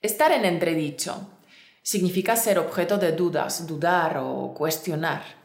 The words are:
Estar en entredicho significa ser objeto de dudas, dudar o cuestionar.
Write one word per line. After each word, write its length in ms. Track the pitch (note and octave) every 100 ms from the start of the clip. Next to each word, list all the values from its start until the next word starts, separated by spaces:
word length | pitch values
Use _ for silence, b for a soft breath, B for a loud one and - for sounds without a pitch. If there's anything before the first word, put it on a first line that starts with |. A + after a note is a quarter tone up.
Estar 300 | A3+ - D#4
en 140 | C#4 G3
entredicho 920 | E3+ E3 D#3+ D3+ - - - - - B B B B
significa 540 | - G3+ F3+ F3+ F#3+ A3+
ser 220 | A3 F#3
objeto 400 | D#3+ - E3+ G3+
de 140 | F3
dudas, 560 | D#3+ F3 D3+ - - E3
dudar 500 | D3+ E3+ F3+ D#3+ D3
o 360 | C3 C3 -
cuestionar. 680 | - D3+ D#3 - D#3 D#3+ - - -